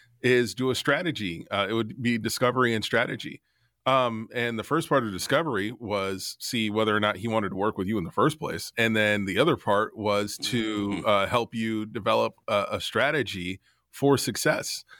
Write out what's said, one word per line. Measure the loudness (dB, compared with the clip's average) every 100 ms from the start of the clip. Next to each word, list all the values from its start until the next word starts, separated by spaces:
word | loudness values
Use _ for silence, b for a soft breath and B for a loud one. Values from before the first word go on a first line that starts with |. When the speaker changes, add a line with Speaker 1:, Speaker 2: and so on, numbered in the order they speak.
| b _
Speaker 1:
is | 4 4 4
do | 0 -2
a | 0
strategy. | 0 0 0 -2 -4 -6 -4
Uh, | -2 0
it |
would | 0 -2 -2
be | 0 0
discovery | -2 0 0 2 2 2
and | 0
strategy. | 0 0 -4 -10 -14 _ _ _ _ 2
Um, | 2 2 -2 -6 -4
and | -2 -2
the |
first | -2 -2 2
part | 0
of | 0
discovery | -4 0 0 0 -2 -4
was | -6 -4 -2 -2 -4 -8 -10
see | -6 -2 0
whether | 2 2 4
or |
not | 2 0
he | 0
wanted | 0 0
to | 0
work | -2 0
with | -2
you | -2
in |
the | -2
first | 2 2 2
place. | -6 -6 -8 0
And | 2 4
then | 2 2 0
the | 2
other | 2 2
part | 2 2 0 -2
was | 0 0 0 -6
to, | -4 -2 -2 -2 -2
Speaker 2:
Mm-hmm. | -2 2
Speaker 1:
uh, | 2 4
help | 0 -2 -4
you | -2 -2 -4
develop | -4 0 2 0 -4 -2
a, | 0 0
a | -4
strategy | -2 0 2 0 -2 -4 -6 -8 _ _ _
for | 0 4 4
success. | 2 -2 0 0 -4 -10 -12 B